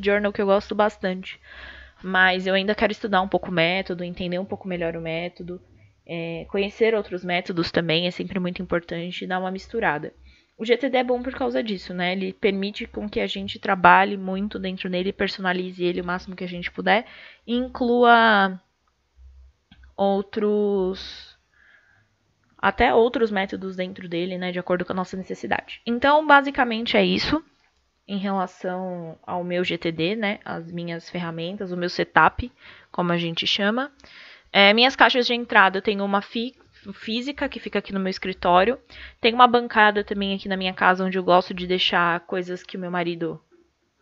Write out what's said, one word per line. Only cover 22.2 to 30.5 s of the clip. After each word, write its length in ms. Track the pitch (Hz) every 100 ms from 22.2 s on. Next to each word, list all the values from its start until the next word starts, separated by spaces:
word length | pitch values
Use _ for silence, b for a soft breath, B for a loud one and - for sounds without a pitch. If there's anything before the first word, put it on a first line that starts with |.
| _ _ _ -
até 380 | 196 - 240
outros 380 | 247 233 240 226
métodos 420 | 202 196 190 190
dentro 340 | 185 185 196 185
dele, 300 | 170 185 180
né? 140 | 180
De 60 | 180
acordo 240 | 175 180
com 80 | 180
a 40 | 185
nossa 200 | 185 190
necessidade. 640 | 180 190 - - - -
Então, 400 | - 240 277 302
basicamente 720 | 311 285 277 277 240 220 233 220
é 80 |
isso 380 | 180 185 - 311 - _ _ _ _ _ -
em 120 | 196
relação 1000 | 196 196 185 - 185 180 185 180 165 160 -
ao 160 | 180
meu 220 | 175 175
G 120 | 180 170
T 140 | 170
D, 240 | 160 165
né? 240 | 220 202 208
As 260 | -